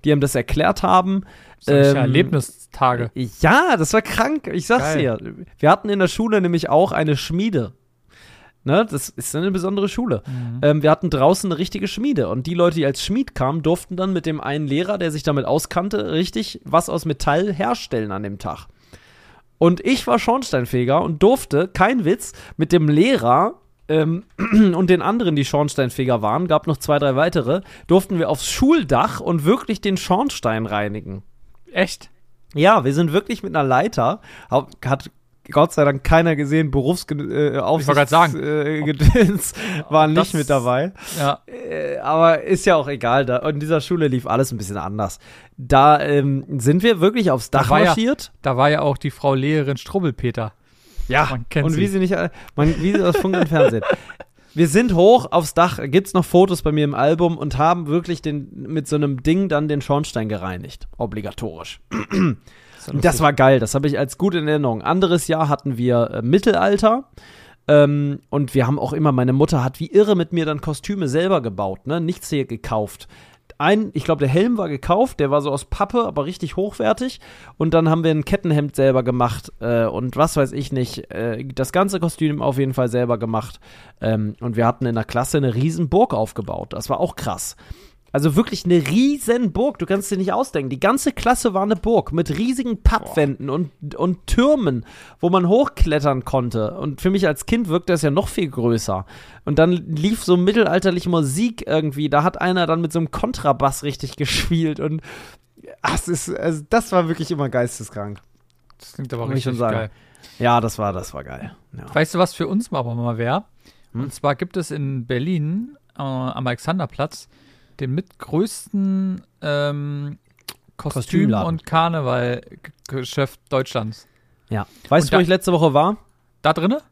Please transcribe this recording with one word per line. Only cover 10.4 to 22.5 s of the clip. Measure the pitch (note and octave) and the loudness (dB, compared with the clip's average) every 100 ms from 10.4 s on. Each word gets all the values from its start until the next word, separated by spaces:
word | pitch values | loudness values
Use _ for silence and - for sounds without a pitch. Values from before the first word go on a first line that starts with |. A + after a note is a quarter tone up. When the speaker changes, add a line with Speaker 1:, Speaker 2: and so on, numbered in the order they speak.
| A#2+ A#2+ | -8 0
Speaker 1:
Ähm, | D3 D3+ | 2 4
wir | D3+ | 2
hatten | D#3 F3 | 2 0
draußen | C#3+ C#3+ F#3+ G3 | 2 4 4 -2
eine | D#3+ | -4
richtige | F3+ G3+ F#3+ | -4 -4 -6
Schmiede. | - C4+ G#3+ G2 | -4 -2 -2 -2
Und | A2+ C#3 | -4 -4
die | |
Leute, | F3 F3 D#3+ | 2 2 2
die | C#3 | -2
als | C3+ | -2
Schmied | - A3 C#4 | -4 -2 -4
kamen, | - C3 D#3+ | -2 -2 0
durften | D#3 F3 - F3+ | 0 -2 -4 -6
dann | F#3+ | -2
mit | F3+ | -2
dem | E3 D#3 | -4 -6
einen | - D3 D3 | -4 -4 -2
Lehrer, | C#3 F3+ G3+ | -2 -2 -4
der | E3+ | -4
sich | D3+ | -2
damit | E3 C#3+ - | -2 -2 0
auskannte, | C#3+ - F3+ G3 G#3 - | -2 0 -4 -2 -4 -2
richtig | D#3 F3 A3+ G#3+ - | -2 -2 -4 -8 -12
was | - D#3+ - | 0 0 0
aus | D#3+ | -6
Metall | D#3+ C#3 - D3+ G#3 | -4 -2 0 0 -2
herstellen | D#3+ G#3+ A#3+ - A#2+ G#2+ | -2 -4 -4 -4 -6 -4
an | F#2+ | -6
dem | G#2 G2+ | -8 -8
Tag. | F#2 D2+ - _ _ - _ _ - - _ _ | -10 -10 -16 _ _ -20 _ _ -20 -20 _ _
Und | E3+ F3 | 2 2
ich | - C4 - | 0 -2 0
war | A#3 | 0
Schornsteinfeger | - B3+ B3+ C3+ A#2+ B2+ B2 D3 | 2 -2 -2 -4 -2 -2 0 0
und | F3 D3+ | 0 2
durfte, | G3 C4 - C#3+ F#3 | 4 4 0 -2 -2
kein | - F#3+ B3+ | 0 2 2
Witz, | D#3+ A#3 - - - | 0 -2 -4 -18 -16